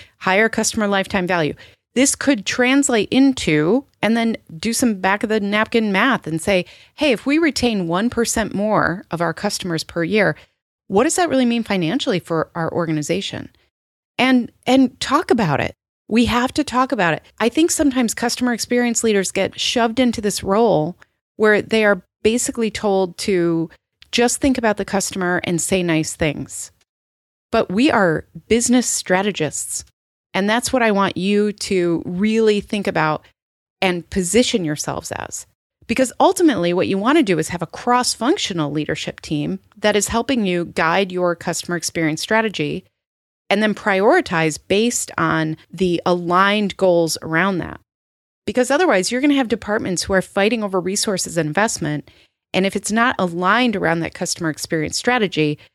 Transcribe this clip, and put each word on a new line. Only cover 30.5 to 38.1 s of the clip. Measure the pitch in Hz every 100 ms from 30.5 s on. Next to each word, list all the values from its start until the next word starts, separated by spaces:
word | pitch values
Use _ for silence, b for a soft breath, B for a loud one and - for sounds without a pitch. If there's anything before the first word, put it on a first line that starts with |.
| 226 -
what | 262
I | 233
want | 196 196 -
you | 185 208 208
to | 208 - 190 175 165 -
really | 175 214 220 220 208
think | - 214 196
about | 165 156 151 b _ _ _ _ -
and | 190 175 -
position | 202 175 220 247 233
yourselves | 165 147 - 139 -
as. | - - - - _ _ _ -
Because | 233 262 -
ultimately, | 294 - 339 208 175
what | 175 147
you | 196
wanna | 214 320
do | 214 165
is | 160
have | 170
a | 165
cross-functional | - - 247 247